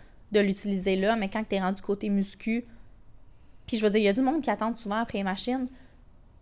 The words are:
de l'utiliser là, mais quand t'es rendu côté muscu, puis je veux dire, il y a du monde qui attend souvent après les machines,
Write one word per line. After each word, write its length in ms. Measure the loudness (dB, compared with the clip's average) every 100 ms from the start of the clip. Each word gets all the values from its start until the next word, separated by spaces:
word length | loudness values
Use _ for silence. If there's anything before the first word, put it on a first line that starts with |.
| -20 -20 0
de 80 | 4
l'utiliser 560 | 4 2 -2 -2 0 2
là, 200 | 2 2
mais 140 | 0
quand 140 | -2 -2
t'es 120 | 0
rendu 200 | 0 -2
côté 260 | -2 -2 0
muscu, 560 | 0 0 -4 -2 -2 -4 -16 -20 -20 -20 -20 -20 -20 -20 -20 -6
puis 100 | 0
je 60 | 2
veux 60 |
dire, 80 | 4
il 20 | 4
y 20 |
a 40 |
du 80 | 4
monde 200 | 2 2
qui 80 | 0
attend 260 | 0 -2 -4
souvent 220 | -4 -4
après 180 | -2 -2
les 40 |
machines, 440 | -2 -4 -2 -2 -4 -8 -20 -20 -20 -20 -20 -8